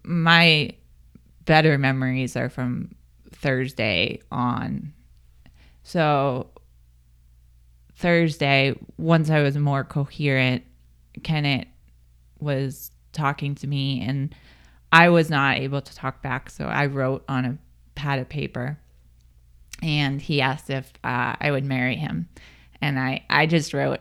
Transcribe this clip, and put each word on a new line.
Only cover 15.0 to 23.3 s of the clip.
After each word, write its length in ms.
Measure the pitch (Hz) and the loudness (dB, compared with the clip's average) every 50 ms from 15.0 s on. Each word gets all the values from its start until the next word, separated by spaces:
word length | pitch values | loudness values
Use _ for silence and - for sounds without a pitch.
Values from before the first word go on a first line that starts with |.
| 175 175 | 8 8
was 220 | 170 170 160 156 | 8 6 4 2
not 280 | 156 139 139 139 131 - | 2 0 2 2 0 0
able 220 | 135 135 139 139 | -2 -4 -4 -6
to 140 | - - - | -6 -8 -14
talk 280 | - - 135 - - | -10 -10 -10 -8 -8
back. 280 | - 135 123 131 - - | -8 -6 -6 -6 -8 -10
So 160 | - - 143 | -12 -8 -6
I 200 | 127 - 139 143 | -4 -2 0 0
wrote 380 | 139 139 139 131 131 135 - - - | 0 0 0 -2 -2 -2 -4 -4 -4
on 160 | 139 127 131 | -4 -2 -2
a 140 | 123 127 - - - - _ - - - | -2 -4 -6 -12 -20 -20 _ -20 -18 -12
pad 240 | - 143 143 139 135 | -8 -4 -4 -2 -4
of 100 | 127 - | -4 -6
paper 500 | 151 147 143 - - - 120 135 147 - - _ _ - _ - _ _ _ - _ - _ _ - - - - - - | -8 -8 -8 -6 -6 -8 -8 -8 -8 -10 -14 _ _ -20 _ -20 _ _ _ -20 _ -20 _ _ -20 -20 -20 -20 -12 -8
and 380 | - 156 151 147 143 135 139 139 | -4 -2 0 0 0 0 -2 -4
he 200 | - - 156 139 | -4 -2 0 0
asked 300 | 131 135 135 151 - - | 0 0 -2 -4 -6 -6
if, 160 | 135 135 127 - - - - | -6 -6 -8 -10 -14 -8 -4
uh, 300 | 123 123 123 123 127 - - | -2 0 0 0 -2 -2 -2
I 100 | - 147 | -2 -2
would 140 | 143 131 135 | -2 -2 -2
marry 320 | 139 131 127 123 127 127 | -2 -2 -2 -2 -2 -2
him. 320 | - 156 - - - 170 - - - - - - - - - - - | -4 -6 -6 -6 -6 -8 -8 -12 -20 -20 -20 -20 -20 -20 -20 -10 -6
And 180 | 143 147 139 131 | -4 -2 -2 -2
I, 260 | 131 131 131 - - - | -2 -2 -4 -6 -4 0